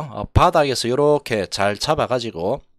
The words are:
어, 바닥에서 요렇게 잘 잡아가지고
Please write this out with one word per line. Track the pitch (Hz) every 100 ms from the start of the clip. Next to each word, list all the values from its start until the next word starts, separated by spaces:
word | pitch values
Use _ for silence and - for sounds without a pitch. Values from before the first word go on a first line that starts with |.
| 147
어, | 107 101
바닥에서 | - 170 170 143 120 117
요렇게 | 127 147 147 - 107 90
잘 | - 98 104
잡아가지고 | - 151 110 127 117 82 92 143 -